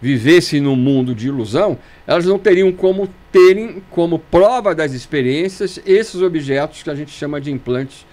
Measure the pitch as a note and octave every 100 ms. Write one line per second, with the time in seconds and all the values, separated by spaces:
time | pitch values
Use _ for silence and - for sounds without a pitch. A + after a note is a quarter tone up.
0 | B2 B2+ B2+ E3+ - D3 C#3 C3 C3 C3+
1 | B2+ A2 B2+ C#3 G#2 C3 G3+ B2 - -
2 | - E3 F3+ G3 G3+ F3+ F#3+ F#3 F#3 F#3+
3 | F#3+ - - F#3+ F#3 G3 A3+ F3 - -
4 | E3+ D#3+ - F3 G#3 B3 G#3 D#3+ D3+ C3
5 | - D3 B2+ C#3+ F#3+ F#3 F#3+ E3+ - G3
6 | A3 F3+ F#3 D#3+ C3+ C3+ D3+ - D#3+ C#3+
7 | D3 - D3 D3 C#3+ C3 - B2+ C3+ -
8 | _